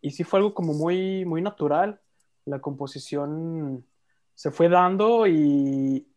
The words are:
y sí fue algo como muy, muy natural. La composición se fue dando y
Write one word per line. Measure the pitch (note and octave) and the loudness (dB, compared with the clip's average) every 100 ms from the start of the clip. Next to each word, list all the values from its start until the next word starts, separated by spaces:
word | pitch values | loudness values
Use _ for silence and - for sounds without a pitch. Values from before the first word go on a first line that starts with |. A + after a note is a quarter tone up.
y | D3 | -8
sí | - | -6
fue | E3+ G3 | 0 2
algo | G#3 | 2
como | G3+ E3+ | 0 -4
muy, | D3+ E3 F#3 F#3+ F#3+ F3+ | -2 -2 0 -2 -4 -4
muy | D#3+ | -4
natural. | F#3+ - D3 D3 G3+ G3+ _ _ _ _ - | -4 -2 0 2 0 -2 _ _ _ _ -10
La | C#3 | -8
composición | D3 C#3 C#3 C#3 - C#3+ C#3+ D#3 E3 E3 D3 C3 - _ _ _ _ | -8 -8 -10 -12 -8 -6 -6 -6 -8 -6 -6 -8 -14 _ _ _ _
se | _ D3+ | _ -8
fue | - E3+ | 2 4
dando | F3+ F3+ F#3+ G#3+ A#3 G#3+ | 6 4 4 2 4 4
y | D#3+ D3 C#3+ C#3 C#3 C3+ C3+ - | 4 4 2 0 0 -2 -2 -6